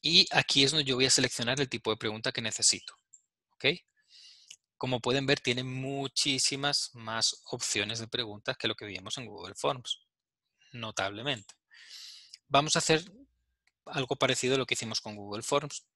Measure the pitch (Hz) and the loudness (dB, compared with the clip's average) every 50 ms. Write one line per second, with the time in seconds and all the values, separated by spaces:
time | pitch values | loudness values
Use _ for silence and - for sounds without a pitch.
0 | - 151 165 185 185 - - 160 131 - - 143 135 135 151 160 143 135 131 123 | 2 6 6 6 6 6 4 2 2 4 6 6 6 6 4 2 2 2 2 2
1 | 131 131 - - 131 123 - - 120 117 131 139 143 123 - 117 - 113 110 104 | 4 4 6 4 4 2 0 -2 -2 -2 0 0 0 -2 -2 -4 -2 -2 -2 0
2 | - 113 107 110 110 135 - - 117 110 - - 110 - - 92 - - - _ | -2 -4 -4 -2 -6 -6 -6 -4 -6 -6 -4 2 4 4 4 2 -4 -14 -20 _
3 | _ _ - _ _ _ _ _ _ _ _ _ - 131 165 180 _ _ _ _ | _ _ -20 _ _ _ _ _ _ _ _ _ 0 0 0 0 _ _ _ _
4 | _ _ - - - - - - - _ - _ _ _ _ _ - 127 127 120 | _ _ -20 -20 -20 -20 -20 -20 -20 _ -20 _ _ _ _ _ -2 -2 -2 0
5 | - 127 123 139 139 135 143 - _ - 120 123 127 131 127 131 131 135 139 139 | 0 2 2 2 2 2 0 0 _ -2 -2 -2 -2 -6 -6 -6 -6 -6 -4 -6
6 | 135 135 _ - - 147 135 127 - - 143 135 139 143 139 - - - _ 120 | -6 -4 _ 0 0 0 2 2 0 0 0 0 -2 0 0 0 -2 -4 _ -12
7 | 113 110 113 113 110 - - - _ - - 120 - - - 107 101 104 113 113 | -8 -6 -2 0 0 0 0 -2 _ -10 -8 -6 -4 -2 0 0 0 -2 -4 -6
8 | 113 110 - - 120 107 104 107 _ - 131 _ - 117 110 - 113 104 95 92 | -8 -6 -6 -6 -6 -6 -8 -10 _ -6 -6 _ -2 -4 -4 -4 -8 -10 -10 -10
9 | 92 110 120 131 127 107 104 101 - - 107 - - 143 143 131 120 - - _ | -10 -10 -10 -10 -10 -12 -14 -14 -14 -14 -12 -4 -2 -2 -2 -2 -6 -8 -8 _
10 | _ _ _ _ _ _ _ _ _ _ _ _ _ _ - 123 113 110 110 - | _ _ _ _ _ _ _ _ _ _ _ _ _ _ -12 -10 -10 -6 -4 -2
11 | 95 98 104 104 117 143 139 110 101 - - _ _ _ - - - - - - | -2 -2 -4 -6 -4 -4 -6 -6 -8 -18 -20 _ _ _ -20 -20 -20 -20 -18 -18
12 | - - - - - - - - _ _ 135 139 143 156 - 170 - - 160 156 | -18 -18 -18 -20 -20 -20 -20 -20 _ _ 4 4 4 6 2 2 4 6 4 4
13 | 175 - - 254 277 _ _ _ _ _ _ _ _ _ _ _ _ - - 147 | 4 -4 -16 -20 -20 _ _ _ _ _ _ _ _ _ _ _ _ -8 -4 -4
14 | 131 123 143 - 143 127 131 - - 123 135 135 127 - 123 - - 113 110 - | -2 -2 0 2 2 2 2 2 2 2 2 2 2 0 -2 -4 -4 -4 -6 -6
15 | - 110 107 107 101 101 101 107 113 - 151 143 147 143 - - _ _ _ | -6 -6 -12 -10 -10 -8 -8 -8 -2 0 0 0 0 -2 -10 -12 _ _ _